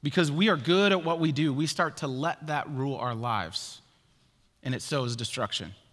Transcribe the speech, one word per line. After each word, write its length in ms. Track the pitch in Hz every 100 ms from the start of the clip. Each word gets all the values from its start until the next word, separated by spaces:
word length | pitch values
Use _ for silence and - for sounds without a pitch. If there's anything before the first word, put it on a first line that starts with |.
Because 300 | 147 175 160
we 180 | 147 214
are 80 | 165
good 340 | 123 180 202
at 120 | 190
what 160 | 160 165
we 120 | 160
do, 220 | 139 156
we 140 | 135 156
start 300 | - 165 -
to 100 | 147
let 400 | 127 160 180 156
that 220 | 147 -
rule 260 | 135 139 135
our 180 | 123 117
lives, 640 | 120 110 82 - - - _ _ _ _ _ _ _ _
and 120 | 131 127
it 60 |
sows 340 | - 147 123 117
destruction. 580 | 117 - 107 - 82 95 _